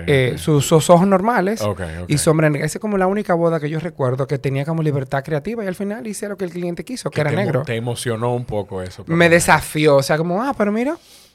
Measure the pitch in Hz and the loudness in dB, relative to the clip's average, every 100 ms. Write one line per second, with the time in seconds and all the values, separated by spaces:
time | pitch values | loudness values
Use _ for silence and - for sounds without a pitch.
0 | 85 139 127 - - 151 135 160 - 175 | 0 2 2 -2 0 0 4 4 6 6
1 | 196 190 214 240 180 220 104 95 87 80 | 6 2 2 0 0 -2 -2 -4 -6 -8
2 | 90 147 - 156 156 147 151 - 214 202 | -2 0 4 4 4 2 -2 -4 -4 0
3 | 185 202 202 170 170 165 147 156 175 156 | 0 0 0 0 2 0 -2 -4 -6 -2
4 | 131 131 135 139 139 135 143 160 156 143 | -2 -2 -2 -4 -2 -2 -2 -2 0 -2
5 | 127 139 135 151 143 233 196 180 202 214 | -2 -4 -4 -4 -4 -6 -6 -6 -6 -6
6 | 233 196 208 196 180 175 175 170 170 254 | -8 -8 -8 -6 -8 -6 -6 -6 -8 -8
7 | 156 - 147 147 202 - - 117 123 117 | -6 -2 0 0 0 -2 -2 -4 -4 -4
8 | 127 113 120 123 123 107 98 95 92 - | -4 -2 -2 -2 -2 -6 -6 -6 -8 -10
9 | 95 165 170 170 165 160 120 156 151 139 | -2 2 6 6 6 2 2 0 4 6
10 | 131 156 170 175 262 - 208 214 247 339 | 4 0 0 -2 -2 0 0 0 -2 -4
11 | - - - | -10 -20 -20